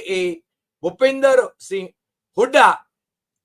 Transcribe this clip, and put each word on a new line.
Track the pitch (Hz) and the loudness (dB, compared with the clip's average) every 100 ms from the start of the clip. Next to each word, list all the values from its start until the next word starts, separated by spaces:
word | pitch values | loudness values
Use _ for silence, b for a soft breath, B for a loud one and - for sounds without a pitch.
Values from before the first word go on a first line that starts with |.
| 202 185 | -2 -6
એ | 180 165 _ _ _ _ | -6 -8 _ _ _ _
ભૂપેન્દ્રસિંહ | 170 175 269 269 269 254 - - - 190 185 _ _ _ _ - | -10 -2 -2 2 2 2 0 -6 -12 -12 -12 _ _ _ _ -4
હુડ્ડા | 262 285 214 - _ _ _ _ _ _ | 0 4 4 2 _ _ _ _ _ _